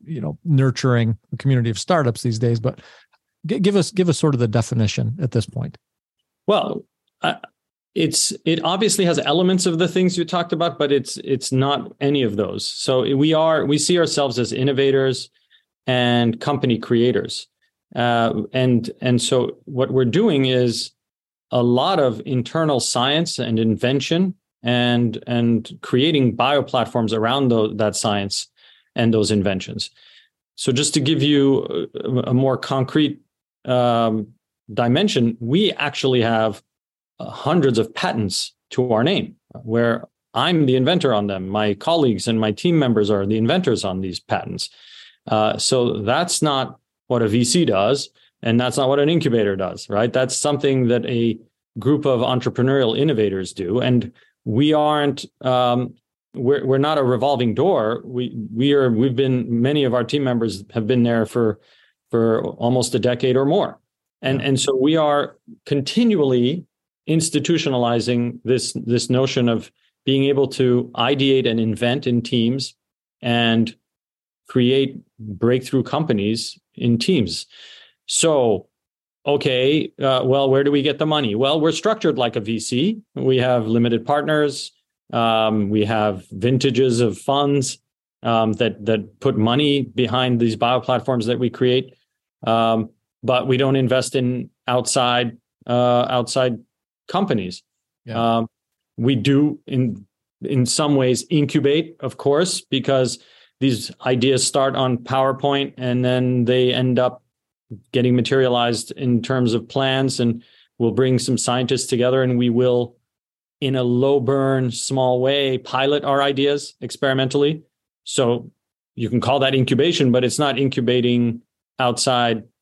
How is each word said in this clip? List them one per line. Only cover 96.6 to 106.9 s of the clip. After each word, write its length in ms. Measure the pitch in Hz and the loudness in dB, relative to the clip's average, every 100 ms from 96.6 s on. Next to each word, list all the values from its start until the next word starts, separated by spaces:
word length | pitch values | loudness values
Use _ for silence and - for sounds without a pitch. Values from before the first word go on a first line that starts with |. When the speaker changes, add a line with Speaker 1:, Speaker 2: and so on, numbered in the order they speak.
| - _ _ _ - | -12 _ _ _ -6
Speaker 2:
companies. 520 | 180 196 117 92 90 _ _ _ _ 123 | -4 -2 -2 -4 -12 _ _ _ _ -10
Speaker 1:
Yeah. 320 | 113 117 117 | -2 0 0
Speaker 2:
Um, 100 | 113 _ _ _ _ - | -2 _ _ _ _ -4
we 200 | 117 127 | -2 0
do 440 | 104 139 147 143 - | 2 2 2 -2 -6
in, 380 | 131 127 98 - _ _ - | -4 -2 -4 -14 _ _ -12
in 240 | - 131 123 | -4 0 0
some 300 | - 151 139 | 0 0 2
ways 300 | 127 117 - | 2 0 0
incubate, 680 | 156 139 156 139 139 - - | 0 0 2 2 0 -2 -8
of 180 | 131 - | -10 -4
course, 440 | 143 143 180 - | 0 2 0 -4
because 580 | - 135 120 135 127 - _ _ _ - | -4 -4 0 0 0 -4 _ _ _ -4
these 320 | 135 113 - - 131 | -2 -2 -6 -8 -2
ideas 400 | 131 127 127 - | 0 2 0 0
start 300 | 143 135 131 | 0 0 0
on 240 | 127 123 | -2 -2
PowerPoint 720 | - 131 135 135 143 139 139 - | -2 0 0 0 0 0 -2 -6
and 280 | 127 123 127 | -4 0 0
then 400 | 127 127 127 120 | 0 0 0 2
they 280 | 127 127 | 2 2
end 240 | 123 127 | 2 0